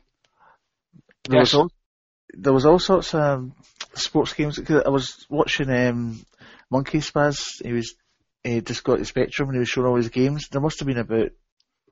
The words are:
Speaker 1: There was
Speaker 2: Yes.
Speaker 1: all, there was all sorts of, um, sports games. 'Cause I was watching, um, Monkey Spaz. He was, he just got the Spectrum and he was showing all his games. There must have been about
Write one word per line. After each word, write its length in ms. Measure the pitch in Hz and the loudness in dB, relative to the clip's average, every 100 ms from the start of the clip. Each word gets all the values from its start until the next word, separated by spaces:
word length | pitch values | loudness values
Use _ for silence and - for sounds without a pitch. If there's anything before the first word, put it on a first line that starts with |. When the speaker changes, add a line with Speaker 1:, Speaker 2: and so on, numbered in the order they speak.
| _ _ _ _ _ _ _ _ _ - _ _ - | _ _ _ _ _ _ _ _ _ -20 _ _ 0
Speaker 1:
There 120 | 127 | 4
was 140 | 123 | 4
Speaker 2:
Yes. 60 | 147 | 4
Speaker 1:
all, 120 | 170 _ _ _ _ _ _ | 2 _ _ _ _ _ _
there 200 | - 139 | -4 2
was 120 | 135 147 | 4 6
all 140 | 175 | 4
sorts 340 | - 185 - | 4 0 0
of, 80 | 160 | 0
um, 340 | 147 135 127 - _ - - - | 0 0 -6 -14 _ -20 -16 -10
sports 380 | - 156 123 | -2 0 0
games. 260 | - 151 143 | -2 -4 -4
'Cause 240 | - 151 - | 0 2 4
I 40 | |
was 360 | 139 127 - - | 0 -2 -12 -6
watching, 400 | 147 160 - 135 | -2 0 0 0
um, 520 | 123 123 120 117 113 - _ - - - | 2 2 0 -4 -8 -16 _ -20 -20 -4
Monkey 300 | 127 135 156 | -4 -2 -4
Spaz. 400 | - 151 147 139 - - | -2 0 2 0 -8 -10
He 80 | - | -6
was, 220 | 120 113 - _ _ _ _ | -4 -4 -10 _ _ _ _
he 180 | 123 117 | -4 -4
just 220 | - 120 | -4 -6
got 160 | - 131 | 0 0
the 60 | - | 0
Spectrum 440 | - 127 - 139 | -2 -2 -2 -4
and 60 | 127 | -2
he 40 | |
was 100 | 123 | -2
showing 180 | - 127 | 0 2
all 80 | 123 | 2
his 140 | 113 | 0
games. 400 | 127 131 147 - | 0 0 0 -6
There 120 | 139 | -4
must 180 | 151 - | -4 -4
have 80 | 139 | -4
been 100 | 123 | -4
about 320 | 107 113 - - _ _ _ _ _ | -2 0 -2 -4 _ _ _ _ _